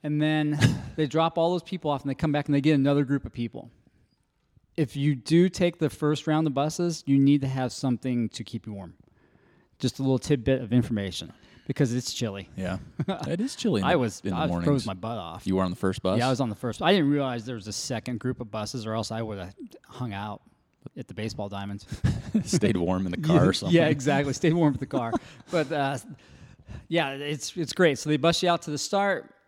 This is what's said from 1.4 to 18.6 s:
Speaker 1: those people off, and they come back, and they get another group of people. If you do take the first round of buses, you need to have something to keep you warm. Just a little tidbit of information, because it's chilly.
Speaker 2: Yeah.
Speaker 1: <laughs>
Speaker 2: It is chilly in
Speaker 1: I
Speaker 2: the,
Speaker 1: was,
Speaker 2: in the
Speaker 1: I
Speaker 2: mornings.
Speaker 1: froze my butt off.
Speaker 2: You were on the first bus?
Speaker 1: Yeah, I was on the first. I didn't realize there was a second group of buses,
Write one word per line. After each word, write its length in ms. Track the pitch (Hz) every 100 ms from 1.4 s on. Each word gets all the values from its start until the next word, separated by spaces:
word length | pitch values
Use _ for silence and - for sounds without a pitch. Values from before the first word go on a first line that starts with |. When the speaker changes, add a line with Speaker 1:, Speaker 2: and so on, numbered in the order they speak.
| 165
Speaker 1:
those 100 | 180
people 280 | - 185 156
off, 120 | 139
and 80 | 143
they 40 |
come 160 | 131 160
back, 140 | 147 143
and 80 |
they 60 | 143
get 140 | 143
another 300 | 147 135 143
group 200 | 135 139
of 80 | -
people. 380 | - 117 - - _ _ _ _ _ _ _ _ _ _ -
If 180 | 143
you 200 | 147 143
do 340 | 135 - 165 180
take 300 | - 175 170
the 100 | 151
first 380 | - 151 147 -
round 200 | 156 160
of 80 |
buses, 480 | 135 147 156 175 160 -
you 120 | 139
need 220 | 139 143
to 80 | 135
have 240 | 131 127
something 560 | - 135 120 131 120 113
to 140 | -
keep 220 | 113 113 -
you 80 |
warm. 200 | 101 90 - _ _ _ _ _ _ _ _
Just 200 | 131 -
a 40 |
little 160 | 135 131
tidbit 420 | - 143 113 131
of 120 | 120
information, 600 | 123 117 110 98 - 80 - - - -
because 280 | - 135
it's 180 | 120 -
chilly. 360 | - 117 98 90 -
Speaker 2:
Yeah. 220 | 92 95 - - -
Speaker 1:
<laughs> 20 | 190 139
Speaker 2:
It 140 | 170
is 160 | 254 -
chilly 240 | 226 120
in 60 | 123
Speaker 1:
I 60 |
Speaker 2:
the, 60 | 170
Speaker 1:
was, 220 | 117 -
Speaker 2:
in 80 | -
the 60 | 92
Speaker 1:
I 100 | 160
Speaker 2:
mornings. 200 | 87 170
Speaker 1:
froze 200 | 139 110
my 80 |
butt 220 | 92 110 117
off. 280 | 82 85 -
Speaker 2:
You 100 | 92
were 60 |
on 80 | 92
the 60 | 90
first 260 | 98 92
bus? 160 | 92 104
Speaker 1:
Yeah, 80 | 123
I 40 |
was 100 | 131
on 100 | 123
the 40 |
first. 280 | - 123 110
I 100 | 165
didn't 180 | 196 143
realize 340 | 143 135 120 110
there 80 | 120
was 100 | 101
a 40 |
second 480 | 101 - 120 117 120
group 200 | 127 123
of 100 | 113
buses, 340 | 107